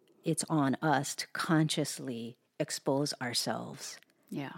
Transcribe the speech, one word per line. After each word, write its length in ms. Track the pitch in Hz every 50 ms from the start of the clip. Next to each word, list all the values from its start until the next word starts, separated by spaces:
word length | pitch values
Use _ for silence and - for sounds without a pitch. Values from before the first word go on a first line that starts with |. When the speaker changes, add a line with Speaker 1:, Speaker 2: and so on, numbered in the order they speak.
| _ _ _ _ -
Speaker 1:
it's 200 | 175 156 - - -
on 260 | 165 151 139 135 123 - -
us 320 | 160 143 135 143 - -
to 120 | - - -
consciously 1080 | - - - - 165 156 160 156 - 165 147 - - - 139 131 120 117 117 113 113 - _ _ _ -
expose 560 | 151 - - - - 151 139 139 147 143 - - -
ourselves 760 | 120 120 - - 127 - 117 120 123 - - - - - - - _ _ _ _ _
Speaker 2:
Yeah. 220 | 202 156 139 131 -